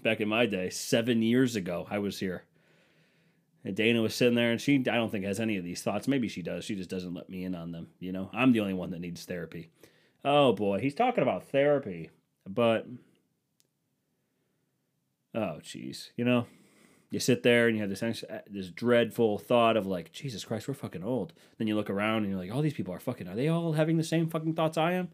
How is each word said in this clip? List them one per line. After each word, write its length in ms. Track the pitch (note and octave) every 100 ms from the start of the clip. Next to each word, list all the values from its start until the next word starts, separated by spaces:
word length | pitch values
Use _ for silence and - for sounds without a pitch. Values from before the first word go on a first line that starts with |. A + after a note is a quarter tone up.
back 180 | A2+ A2
in 80 | G#2+
my 180 | A2 A#2+
day, 240 | G2 F#2
seven 520 | - - A#2+ A2+ A#2
years 340 | A2+ A#2+ C3 A2+
ago, 280 | F2+ F2 E2
I 80 | G#2
was 220 | G2+ F#2+
here. 240 | F#2+ F2 - _ _ _ _ _ _ _ _ _ _ _
And 100 | G#2+
Dana 260 | F#2+ A2 A#2
was 140 | A2
sitting 220 | - B2 A#2+
there, 160 | A#2
and 80 | A#2
she, 160 | B2 C#3+
I 180 | B2
don't 160 | A2+ A2
think 140 | G#2+
has 160 | G2 G2
any 160 | A2+ G2+
of 80 |
these 180 | E2+ F2
thoughts. 240 | - G2+ C3+
Maybe 220 | B2+ G#2+
she 120 | F#2
does. 240 | E2+ F2
She 120 | - G#2
just 120 | F2+
doesn't 260 | F#2+ F2+
let 140 | F2 -
me 140 | F#2
in 120 | F#2 F2+
on 160 | E2+
them, 160 | E2 G2 _
you 140 | F2+
know? 180 | F#2 F#2+
I'm 200 | G#2+ C3
the 80 | A2+
only 140 | G2+
one 160 | F#2 F2
that 80 | F2
needs 240 | F2 E2+
therapy. 460 | - F2+ D#2+ E2 E2 _ - _ _ _
Oh, 280 | C#3 D3 C#3
boy. 260 | G#2 G2+ G2
He's 160 | C3
talking 280 | - - -
about 260 | B2+ F#2+ -
therapy. 640 | C#3 C#3+ C#3+ A2 F2 D#2+ - _ _ -
But, 380 | G2+ A#2 A2 - B2 - _ _ _ _ _ _ _ _ _ _ _ _ _ _ _ _ _ _ _ _ _ _
oh, 240 | A#2 G2+ D#2
jeez. 480 | - - C2 - - -
You 80 |
know, 220 | A#2+ B2 A#2 - _ _ _ _ _
you 80 | G2+
sit 240 | - B2
there, 240 | B2+ A#2+ A#2
and 100 | A2
you 60 |
have 80 | G#2
this, 340 | G2 A#2 A2 - A2 -
this 220 | G2+ F2+
dreadful 680 | E2+ A#2 A#2+ A2+ G#2 A2+ G2+
thought 380 | - A#2+ A#2 A2+
of, 80 |
like, 280 | G2 F2+ E2
"Jesus 320 | - C#3 A2+
Christ, 240 | - A2 -
we're 60 |
fucking 280 | C3+ G#2 F2+
old." 300 | F#2+ B2+ F2 - - -
Then 80 | A2
you 80 |
look 160 | G#2+ G#2
around, 320 | G2 G#2+ A2
and 80 | G2+
you're 80 | F#2+
like, 160 | F2+
"All 80 | B2
these 100 | D#3
people 220 | - F#2
are 60 | F2
fucking, 260 | - - F2
are 80 |
they 140 | G2 D3
all 240 | E3 E3+
having 240 | D#3 D#3 E3
the 80 |
same 240 | D#3+ D#3+ E3
fucking 260 | E3 D#3+
thoughts 240 | D#3+ D#3+ D#3+
I 140 | D#3+
am?" 160 | F3+ F3+